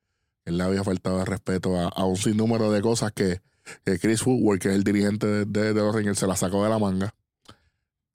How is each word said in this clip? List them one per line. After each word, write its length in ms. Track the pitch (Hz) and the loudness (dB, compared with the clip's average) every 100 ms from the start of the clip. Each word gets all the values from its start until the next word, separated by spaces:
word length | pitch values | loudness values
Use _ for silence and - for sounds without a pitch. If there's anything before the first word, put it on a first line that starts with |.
| _ _ _ _ | _ _ _ _
que 80 | - | -6
él 60 | 85 | -2
le 60 | |
había 200 | 92 98 | 0 -2
faltado 380 | 98 92 92 92 | -2 -4 -2 -2
el 40 | 92 | -2
respeto 520 | 92 - 92 95 90 | -4 -4 -2 -2 -2
a, 80 | 87 | -2
a 160 | - 95 | -2 -2
un 120 | 92 | 0
sinnúmero 540 | 113 107 110 113 107 | 0 2 2 2 2
de 100 | 104 | 2
cosas 320 | 110 117 107 | 2 0 -2
que, 280 | - 98 90 - _ - - - | -2 -2 -2 -8 _ -20 -8 -4
que 140 | 92 | 0
Chris 260 | 107 113 127 | 2 2 2
Woodward, 340 | 123 104 95 | 2 2 2
que 80 | 98 | 2
es 60 | 98 | 2
el 80 | |
dirigente 440 | 101 101 101 107 107 | 2 2 2 0 0
de, 180 | 104 104 | 0 -2
de, 280 | 104 107 | -2 0
de 80 | 107 | 2
los 140 | 104 110 | 2 0
Rangers, 240 | 104 95 | 0 0
se 80 | 98 | 0
la 80 | 90 | 0
sacó 260 | 92 98 107 | 0 0 2
de 40 | |
la 80 | 110 | 2
manga. 340 | 104 92 98 - _ _ - - _ _ _ _ _ | 0 0 -4 -8 _ _ -20 -20 _ _ _ _ _